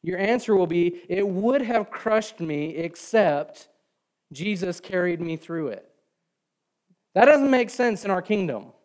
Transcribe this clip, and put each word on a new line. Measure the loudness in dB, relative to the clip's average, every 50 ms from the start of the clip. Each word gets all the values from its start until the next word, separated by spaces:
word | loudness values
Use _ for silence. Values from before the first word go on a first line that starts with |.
Your | -4 -4 -4
answer | -2 0 0 0 0 2 2 2
will | 4 4
be, | 2 2 2 2 2 0 -4 -8 -6
It | -2 -2 -2
would | -2 -2 0 0 2 2 2
have | 0 0 0 -2 -2 -2
crushed | -10 -8 -2 0 0 0 0 -2 -10 -8
me | -6 -6 -4 -4 -4 -6 -6
except | -6 -8 -8 -8 -12 -12 0 2 4 4 4 2 0 -4 -8 -12 -20 -20 _ _ _ _ _ _ _ _ _ _ _ _ _
Jesus | -14 -8 -4 -4 -4 -2 -4 -6 -6 -8
carried | -10 -4 -2 0 0 0 -2 -4
me | -4 -6 -6
through | -8 -8 -8 -8 -6 -6 -6
it. | -8 -10 -14 _ _ _ _ _ _ _ _ _ _ _ _ _ _ _ _ _ _ _ _ _ _ _ _ _ _
That | 6 8
doesn't | 8 8 6 6 4
make | 4 2 2 -2
sense | -2 -2 0 0 0 -2 -2
in | -2
our | -2 -2
kingdom | -2 -2 -2 -2 -2 -4 -6 -8 -10 -14 -20 _ _